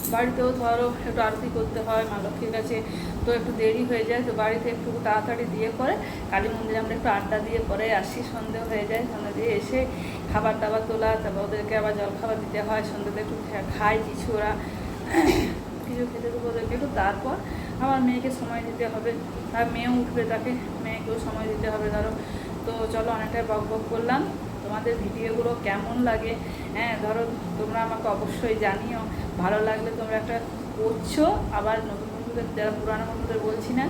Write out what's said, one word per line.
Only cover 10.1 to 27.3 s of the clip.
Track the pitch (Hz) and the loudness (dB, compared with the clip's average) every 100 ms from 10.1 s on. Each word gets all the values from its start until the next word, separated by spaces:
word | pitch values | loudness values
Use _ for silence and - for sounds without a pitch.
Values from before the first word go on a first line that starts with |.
| - - | -6 0
খাবার | 214 220 214 | 2 2 2
দাবার | 214 220 220 | 2 0 0
তোলা, | 220 220 220 | 2 2 2
তারপর | - 190 202 | 0 -2 0
ওদেরকে | 214 208 220 | -2 0 2
আবার | 214 202 | 2 2
জল | 202 196 | 0 -2
খাবার | 226 214 | -2 -2
দিতে | 214 208 208 | -2 -2 0
হয়, | 220 208 | 0 0
সন্ধেতে | 196 202 196 208 | -2 -4 -2 -4
একটু | 220 - | -4 -4
খা-, | 208 190 - | -4 -2 2
খায় | 208 220 220 | 4 4 0
কিছু | - - 214 | -2 -2 0
ওরা, | 208 208 - - - - - 330 320 - - - - - - | 0 0 -4 -6 -6 -6 0 4 6 6 4 -2 -6 -8 -6
কিছু | 247 240 | -2 -2
খেতে | 233 240 | -2 -4
দেবো | 233 233 | -2 -2
ওদেরকে | 226 226 247 | -2 -2 -2
একটু, | 277 220 | -2 2
তারপর | 196 202 262 311 - - - - | 2 2 -2 -4 -4 -6 -6 -2
আমার | 262 269 247 | 2 4 4
মেয়েকে | 247 262 254 | 2 0 -2
সময় | 233 233 233 | -4 -4 -4
দিতে | - 226 | -2 -2
হবে, | 220 233 226 - - - 226 | 0 -2 -2 -4 -6 -4 0
আর | 233 | 0
মেয়েও | 233 240 247 | 2 2 2
উঠবে, | 240 240 220 | 2 0 2
তাকে, | 226 220 247 - - | 0 0 -2 -4 -6
মেয়েকেও | 220 220 220 226 - | -4 -4 -2 -2 -2
সময় | 214 220 | -2 -2
দিতে | 214 226 | 0 0
হবে | 214 214 208 | 0 0 2
ধরো। | 214 226 - - - - - | 0 -2 -4 -6 -6 -6 -4
তো | 226 220 | -2 0
চলো | 233 226 220 | 0 0 0
অনেকটাই | 214 233 220 | 0 -2 0
বক | 214 208 | 0 0
বক | 220 214 | -2 -2
করলাম। | 226 233 262 - - - - | 0 2 2 2 -2 -6 -6
তোমাদের | 202 214 240 233 | -4 -2 0 0
ভিডিওগুলো | 196 233 226 226 240 240 208 | 0 -2 0 2 2 0 0
কেমন | 202 220 240 247 | 0 0 2 4
লাগে, | 220 226 247 - - - 190 | 2 0 -2 -4 -6 -6 -2
হ্যাঁ, | 233 214 | -2 0
ধরো | 208 220 233 | 0 0 0